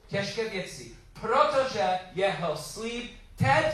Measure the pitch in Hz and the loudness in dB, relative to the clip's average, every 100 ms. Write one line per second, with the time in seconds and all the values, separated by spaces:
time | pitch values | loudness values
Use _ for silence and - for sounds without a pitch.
0 | - 202 196 220 220 196 - 131 117 - | -6 -4 -2 -4 -4 -4 -8 -10 -16 -18
1 | - - 214 269 302 269 254 214 185 185 | -20 -8 2 4 4 4 2 2 2 0
2 | - 175 196 156 165 147 - 202 226 240 | -2 0 0 0 -2 -4 -8 -8 -6 -6
3 | 240 - - - 262 262 - | -8 -14 -10 0 4 6 4